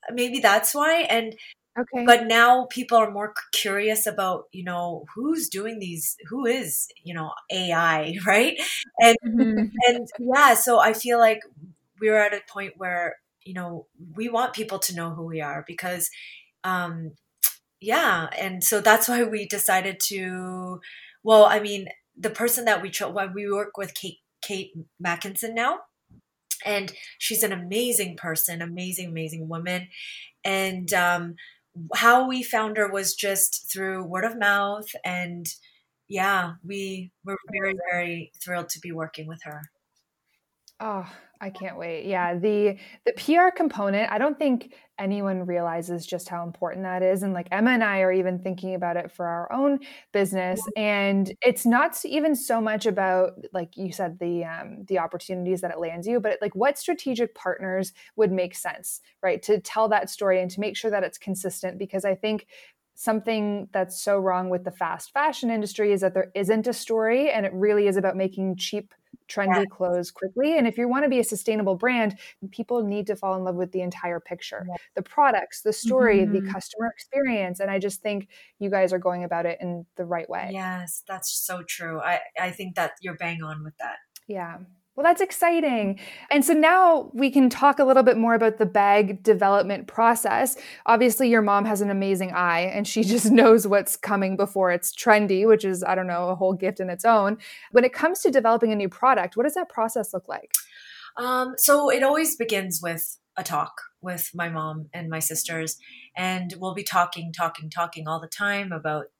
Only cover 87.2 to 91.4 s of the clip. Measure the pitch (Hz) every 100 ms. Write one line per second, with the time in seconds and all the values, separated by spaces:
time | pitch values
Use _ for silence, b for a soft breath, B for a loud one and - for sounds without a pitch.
87.2 | 269 277 254 - 285 277 262 262 247 233
88.2 | 226 233 220 220 214 208 202 202 202 190
89.2 | - 196 196 202 190 202 - - 226 233
90.2 | 208 - 254 - B B - 233 247 220
91.2 | 262 233